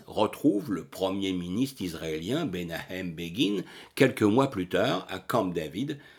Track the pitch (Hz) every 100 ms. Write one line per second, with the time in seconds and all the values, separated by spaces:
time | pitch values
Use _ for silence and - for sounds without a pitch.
0 | - 185 208 - 143 202 147 87 78 -
1 | 95 98 95 90 87 98 135 - 92 82
2 | 82 78 85 151 147 90 85 82 - 92
3 | 90 80 85 92 180 196 - - - -
4 | 135 - 104 113 135 98 87 90 117 170
5 | - 95 - 120 92 85 78 90 143 147
6 | -